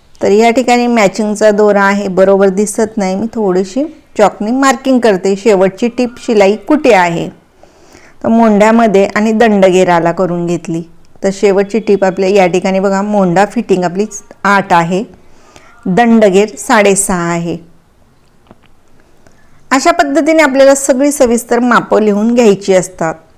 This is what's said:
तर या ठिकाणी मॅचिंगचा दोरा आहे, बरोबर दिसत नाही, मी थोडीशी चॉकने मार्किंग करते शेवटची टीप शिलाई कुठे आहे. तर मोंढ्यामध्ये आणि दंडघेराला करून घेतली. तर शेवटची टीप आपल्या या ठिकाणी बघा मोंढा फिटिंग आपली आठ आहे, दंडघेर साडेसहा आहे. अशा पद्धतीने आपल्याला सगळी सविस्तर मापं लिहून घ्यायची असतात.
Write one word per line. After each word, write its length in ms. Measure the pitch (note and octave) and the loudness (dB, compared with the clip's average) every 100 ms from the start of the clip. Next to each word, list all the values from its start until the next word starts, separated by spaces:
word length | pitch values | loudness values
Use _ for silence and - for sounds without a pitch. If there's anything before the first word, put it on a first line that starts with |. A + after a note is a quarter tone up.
| _ - | _ -6
तर 80 | G3+ | 0
या 200 | G3+ A#3 | 2 2
ठिकाणी 360 | A#3 B3 A#3+ A#3+ | 0 0 0 0
मॅचिंगचा 640 | A#3 G3 G#3+ G#3+ G#3 G#3+ | 0 0 -2 -4 0 0
दोरा 320 | G#3 G#3 G3+ | 2 2 2
आहे, 260 | G3 G3+ G3+ | 0 0 -2
बरोबर 400 | F3 F#3+ G3 G3 | 0 2 4 2
दिसत 480 | F#3+ G#3 - A3 G#3+ | 0 -4 -4 -4 -4
नाही, 200 | F#3 F#3+ | -4 -4
मी 100 | A3+ | -6
थोडीशी 500 | A#3 G3+ F3+ G3 B3+ D#4 - _ - | -4 -2 -2 -4 -6 -8 -10 _ 0
चॉकने 320 | G3+ - G#3+ | 0 0 -4
मार्किंग 500 | C4 C4+ B3 C4 B3+ | 0 0 0 0 2
करते 360 | A#3 F#3+ G3 G3 | 2 0 -2 -2
शेवटची 520 | A3+ F#3+ F#3+ F#3+ A#3+ | 0 2 0 -2 -6
टीप 260 | B3 B3 - | -4 -6 -6
शिलाई 380 | - G#3+ G3 G#3 | -2 2 2 0
कुठे 380 | - D4+ C4+ | -2 0 2
आहे. 440 | F#3+ F3 E3+ D#3+ - _ _ - _ _ - - - | 2 2 -2 -8 -12 _ _ -20 _ _ -20 -20 -8
तर 40 | - | -2
मोंढ्यामध्ये 800 | A3+ A3+ G3+ G#3+ A#3 A3+ F#3+ G3 G#3+ | 2 2 4 2 2 2 2 0 -2
आणि 160 | A3 | -2
दंडघेराला 800 | G#3+ A#3 G3+ F#3+ F#3 F#3 F3 E3+ | 0 2 4 2 2 2 2 0
करून 340 | E3+ F3+ F3 E3+ | -2 -4 -4 -4
घेतली. 360 | E3+ - E3 E3 - - - | -6 -6 -10 -10 -18 -20 -8
तर 80 | - | -6
शेवटची 460 | F#3+ G#3 G3 G3+ A3+ | -2 0 0 0 -4
टीप 260 | G#3+ G3 | 0 0
आपल्या 240 | F#3+ F#3 F#3+ | 0 -2 0
या 180 | G3+ F3+ | 2 2
ठिकाणी 340 | F3+ F#3+ F#3+ | 0 -2 -2
बघा 220 | G3+ G3 | -2 -2
मोंढा 420 | G#3 G#3 F#3 F3 G3+ | -2 0 0 0 0
फिटिंग 380 | A#3 A3 F3+ | -2 -2 -2
आपली 220 | F3+ F#3 G#3+ - - - | -2 -4 -6 -8 -20 -8
आठ 280 | G3 G3 F#3+ | -2 -2 0
आहे, 320 | F3 E3+ F#3 B3+ - - - - - - - F#3+ | 0 0 -4 -6 -14 -20 -20 -20 -20 -20 -12 -4
दंडघेर 600 | F3+ A#3 A3+ G#3+ F#3+ G#3 - | 0 2 4 4 2 0 -6
साडेसहा 720 | - A3+ G3+ F#3+ - F3+ E3+ | -2 0 2 0 -2 -4 -4
आहे. 260 | E3+ E3+ E3 - - _ _ _ _ _ _ _ _ _ _ _ - _ _ - _ _ - - | -4 -6 -10 -12 -20 _ _ _ _ _ _ _ _ _ _ _ -20 _ _ -20 _ _ -20 -4
अशा 220 | C4+ E4+ | -2 0
पद्धतीने 500 | E4+ D4 C#4+ D4+ D#4+ | 0 0 0 0 2
आपल्याला 320 | D4 C4 C4+ | 2 4 4
सगळी 380 | C4+ - B3+ C#4+ | 4 0 0 0
सविस्तर 460 | C#4 B3 A#3 - A#3+ | 0 0 0 -2 -2
मापं 440 | B3 G#3+ - G#3 | 0 0 0 0
लिहून 320 | G#3+ G3+ A3+ | 0 0 0
घ्यायची 400 | A#3+ A3+ G3 G3 | 2 2 2 0
असतात. 400 | F#3 F3 - E3 - _ | 0 0 -6 -6 -8 _